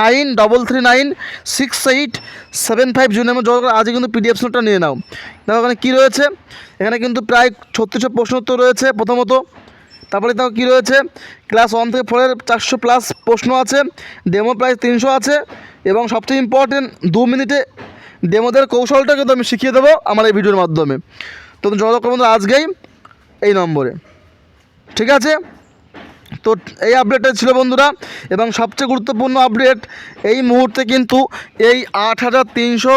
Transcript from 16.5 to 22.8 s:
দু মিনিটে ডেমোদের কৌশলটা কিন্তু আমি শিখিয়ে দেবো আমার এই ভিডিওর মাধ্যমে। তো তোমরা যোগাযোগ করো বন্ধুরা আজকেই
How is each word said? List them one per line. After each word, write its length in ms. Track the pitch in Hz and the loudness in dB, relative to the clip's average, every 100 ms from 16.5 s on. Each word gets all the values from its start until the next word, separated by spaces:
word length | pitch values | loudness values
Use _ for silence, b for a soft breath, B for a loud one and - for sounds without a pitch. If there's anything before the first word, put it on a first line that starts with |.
| 262 262 277 262 - 175 | 0 0 -2 -6 -6 -2
দু 80 | 190 240 | 0 0
মিনিটে 260 | 262 262 285 - - B B B B 170 | 0 -2 -2 -4 -10 B B B B -2
ডেমোদের 320 | 208 240 262 269 | 0 2 2 2
কৌশলটা 400 | 240 247 277 277 285 | 0 2 2 2 0
কিন্তু 140 | 269 262 | 0 0
আমি 80 | 240 | -2
শিখিয়ে 220 | 233 262 254 | -2 0 4
দেবো 140 | 285 311 - | 4 4 2
আমার 140 | 214 220 | 0 2
এই 60 | 208 | 2
ভিডিওর 200 | 202 196 | 2 2
মাধ্যমে। 320 | 175 156 147 135 - B B B B B | 2 0 -2 -4 -8 B B B B B
তো 40 | |
তোমরা 160 | 202 202 | -2 0
যোগাযোগ 180 | 220 240 | 0 0
করো 80 | 233 | 0
বন্ধুরা 200 | 247 233 220 | 0 2 2
আজকেই 280 | 196 269 320 370 | 2 0 0 -8